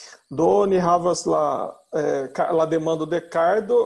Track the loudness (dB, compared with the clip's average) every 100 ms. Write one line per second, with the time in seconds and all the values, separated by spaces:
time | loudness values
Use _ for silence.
0 | -20 -20 -12 -2 2 2 2 2 2 2
1 | 2 -2 0 0 0 -2 -6 -12 _ -4
2 | -2 -2 -4 -4 -2 0 0 0 -2 -4
3 | -2 -4 -4 -2 0 0 0 0